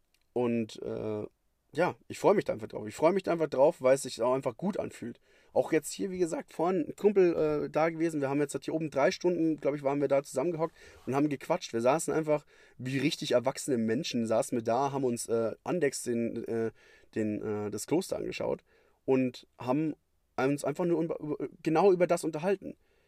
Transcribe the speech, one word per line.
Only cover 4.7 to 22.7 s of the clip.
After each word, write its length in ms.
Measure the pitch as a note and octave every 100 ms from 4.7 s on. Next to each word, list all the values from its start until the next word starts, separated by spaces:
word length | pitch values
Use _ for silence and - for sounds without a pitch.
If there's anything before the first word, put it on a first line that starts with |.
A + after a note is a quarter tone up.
| G3
anfühlt. 400 | - - A#2 - _ _ _
Auch 180 | A#2 -
jetzt 200 | D#3 -
hier, 180 | - F#3+
wie 80 | F#3
gesagt, 340 | E3+ C4+ -
vorhin 360 | - E3 F#3+ D3
ein 80 | -
Kumpel, 720 | G3+ G3+ F3+ D#3+ D#3 D3+ C#3+
äh, 40 |
da 200 | D3 D#3+
gewesen. 300 | E3 E3 D#3
Wir 80 | C3+
haben 100 | C#3
jetzt 160 | D3 C3+
hier 100 | -
oben 160 | D#3+ D#3+
drei 200 | C3+ D3
Stunden, 500 | - F3+ F3 D#3+ D3+
glaub 140 | D3
ich, 80 | D3
waren 180 | C3+ C#3+
wir 80 | C3+
da 140 | C#3
zusammengehockt 520 | - C3 D#3+ D#3 E3 - - - -
und 80 |
haben 140 | C#3 D3+
gequatscht. 440 | C#3 - E3 -
Wir 100 | A#2
saßen 300 | A#2+ D#3 -
einfach 320 | D3 D3+ D3 - _ - -
wie 200 | B2 C3+
richtig 340 | C#3+ - D3
erwachsene 460 | B2 B2 - - B2
Menschen, 480 | A2 A#2 E3 B2 A2+
saßen 300 | A2+ C3+ B2
wir 80 |
da, 260 | A2+ A#2 C#3
haben 120 | C#3
uns, 240 | C3 A#2+ -
äh, 240 | A#2 A2+ -
Andechs 400 | - F3 C#3+ -
den, 420 | - A#2 A#2 G#2+ -
äh, 240 | A2+ A2+ - - - _
den, 280 | A2+ G#2+ G#2
äh, 280 | G#2+ G#2 G#2
das 160 | G#2+ -
Kloster 300 | - - -
angeschaut 480 | - - - C#2 _ _ _ _
und 420 | - C3 B2+ - - -
haben 360 | A#2+ C#3+ D#3 - _ _ _ -
uns 280 | C3 C#3+
einfach 220 | - D3 F3+
nur 160 | E3
über, 180 | E3 -
über, 280 | D3+ - - -
genau 300 | - D#3+ G3
über 140 | F3 F3
das 180 | E3+
unterhalten. 500 | E3 D#3 F3 G3 -